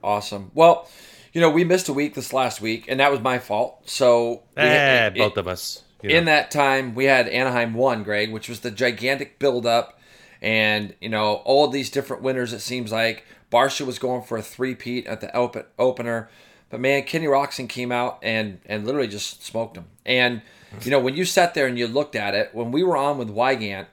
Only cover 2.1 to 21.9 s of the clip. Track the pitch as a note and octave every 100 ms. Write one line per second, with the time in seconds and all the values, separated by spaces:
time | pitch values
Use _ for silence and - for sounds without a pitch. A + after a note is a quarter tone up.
2.1 | C3+ A#2 C3 A#2+ - A2 A2+ - C3 C#3
3.1 | C#3 B2 B2 - G#2 B2 - - - B2+
4.1 | A#2+ A#2 A#2 _ - D3+ D3+ C#3 B2+ A2
5.1 | F#2+ G#2+ - F2+ F2+ - - _ _ G#2
6.1 | D#3+ E3+ D3+ - D3+ C#3 C3+ C3 A2+ C3+
7.1 | C3 A#2 A#2 C3 B2 A#2 A2+ C3 A#2 G2+
8.1 | G#2 A2 A2 A2 A#2 A#2+ G#2 B2 G#2 B2
9.1 | C3+ C#3+ _ C#3 B2 A#2 A#2 - _ _
10.1 | _ - _ A2 A2 G#2+ G#2+ G2+ - G2+
11.1 | A2 G#2+ G#2 - C3+ D3 C3+ A#2+ C3+ -
12.1 | C3 C3 C3 A#2+ A2+ - B2+ A2+ A2 A2+
13.1 | A2 _ - _ A#2 C3+ - C3+ A#2 B2+
14.1 | B2 A#2 A2+ G#2 - C3 B2 - B2 -
15.1 | G#2+ - - B2 A#2+ - - B2+ B2+ A#2
16.1 | A#2 A2 _ - _ _ A#2+ C3+ C#3 C#3
17.1 | E3 D#3 C3+ C#3+ - B2 B2 B2 B2 B2
18.1 | - A2 A2 G#2+ F2+ - G#2+ G#2+ D3 A#2
19.1 | G2+ - - - A2+ A2+ E2+ E2+ _ -
20.1 | B2+ B2 A#2 - _ - G#2 A2+ C#3 B2+
21.1 | C#3+ F3 - F3 D3+ C3+ A#2+ A#2